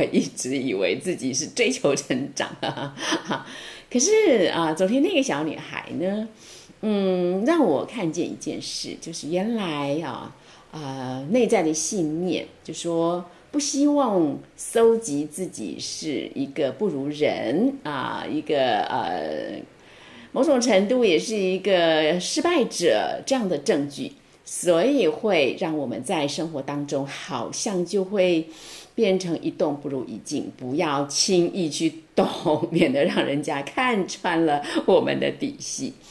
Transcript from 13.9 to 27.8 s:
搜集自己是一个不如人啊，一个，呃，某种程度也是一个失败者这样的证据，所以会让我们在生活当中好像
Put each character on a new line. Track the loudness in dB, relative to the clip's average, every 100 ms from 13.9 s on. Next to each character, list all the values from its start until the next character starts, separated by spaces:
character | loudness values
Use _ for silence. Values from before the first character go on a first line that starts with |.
| 4 2 2 2 0 -8 -14
搜 | -2 4 6 6
集 | 2 -4 -4
自 | -6 -8
己 | -6 -8 -8
是 | -8 -8 -4 -4 -4
一 | -6 -6
个 | -2 -2
不 | 0 -2
如 | -2 -4
人 | 0 0 0 0 2 2 0
啊， | -6 -4 -4 -6 -4
一 | -4
个， | 0 2 4 2
呃， | 0 -2 -2 -2 -4 -4 -6 -10 -14 -20 -20 -20 -20 -20 -6
某 | 0
种 | 2 4
程 | 4 4 4
度 | 4
也 | 4 4
是 | 2
一 | 0 0 0
个 | 2 4 6 4 4 2
失 | 0 0
败 | 2 2
者 | 2 2 4 4 2 -2 -2
这 |
样 | 0 0
的 | -2
证 | 0 0 0
据， | -6 -10 -12 _ _
所 | -12 -4 4 4
以 | 6 4 4
会 | 2 2 4 4 2
让 | -2 -2
我 |
们 | -2 -4
在 | -2 -2 0
生 | -2 -4
活 | -6
当 | -6 -6 -2
中 | -4
好 | -4 -8 -8 -6 -6
像 | -4 -2 -2